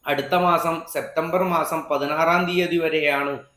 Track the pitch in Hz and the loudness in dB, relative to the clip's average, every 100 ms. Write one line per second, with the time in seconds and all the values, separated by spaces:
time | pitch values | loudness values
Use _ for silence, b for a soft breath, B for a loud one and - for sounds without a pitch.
0 | - 139 135 180 180 165 170 165 - 143 | -2 -4 0 2 4 2 0 -4 -4 -6
1 | - - 165 180 180 170 156 160 - 143 | -4 -4 -2 0 0 0 0 -4 -2 -2
2 | 143 151 165 175 175 175 175 170 160 156 | 0 0 2 2 2 0 0 0 0 2
3 | 147 139 143 135 - | 2 0 -2 -6 -12